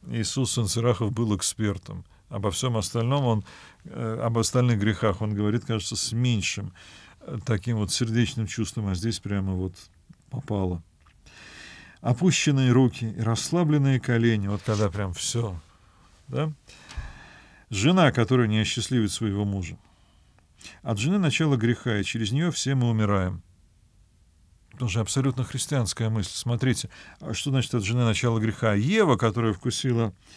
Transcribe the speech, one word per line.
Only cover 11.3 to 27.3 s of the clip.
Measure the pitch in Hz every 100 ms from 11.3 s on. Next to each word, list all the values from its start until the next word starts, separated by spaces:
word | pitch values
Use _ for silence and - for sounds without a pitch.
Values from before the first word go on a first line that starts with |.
| - - - - - - - -
Опущенные | 123 180 - - 139 127
руки | 120 127 - 113 -
и |
расслабленные | 113 113 - 170 160 151 139 131
колени, | - 117 117 110 98
вот | 101
когда | - 107 104
прям | 92 98
все, | 87 - 120 113 87 - _ _ _ _ - -
да? | 127 156 147 - - - - - - - - - - _
Жена, | 98 117 185 156
которая | 117 113 127 113
не | 107
осчастливит | 104 - 110 127 104
своего | - 110 98
мужа. | 104 98 85 - _ _ _ _ _ _ _ _ - -
От | - 107
жены | 123 202
начало | 170 - 160 135
греха, | 117 117 123 107
и |
через | 95 117 107
нее | 131 170
все | 139 131 135
мы | 120
умираем. | 110 107 101 92 90 - _ _ _ _ _ _ _ _ _ _ _ _ -
Тоже | 123 98
абсолютно | 107 139 135 123
христианская | 120 127 - 135 104 - 110
мысль. | 110 92
Смотрите, | - - 120 131 117 - - - -
а | -